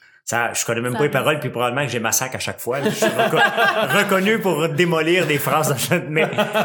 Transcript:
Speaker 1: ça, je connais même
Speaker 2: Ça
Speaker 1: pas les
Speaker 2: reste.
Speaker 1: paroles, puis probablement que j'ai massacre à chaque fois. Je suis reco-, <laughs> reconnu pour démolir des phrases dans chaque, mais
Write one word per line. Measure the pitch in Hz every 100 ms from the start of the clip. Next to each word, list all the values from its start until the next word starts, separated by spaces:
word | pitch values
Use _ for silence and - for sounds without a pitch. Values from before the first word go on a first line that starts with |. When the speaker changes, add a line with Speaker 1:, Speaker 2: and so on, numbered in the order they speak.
| - _ -
Speaker 1:
ça, | 113 117
je | - -
connais | 113
même | 123
Speaker 2:
Ça | 123
Speaker 1:
pas |
les | 147
Speaker 2:
reste. | 135
Speaker 1:
paroles, | 120 151
puis | 135
probablement | 117 120 127 135
que |
j'ai | 117
massacre | 110 - 131 101
à |
chaque | - -
fois. | 113 135
Je | 208
suis | - 214
reco-, | 202 226 160
<laughs> | 202 214 226 247 202 185
reconnu | 196 190 196 220
pour | 180 151 160
démolir | 147 175 160 156 180 151
des | 143
phrases | - 151 143
dans | 131
chaque, | - 175 175
mais | 156 - - 208 220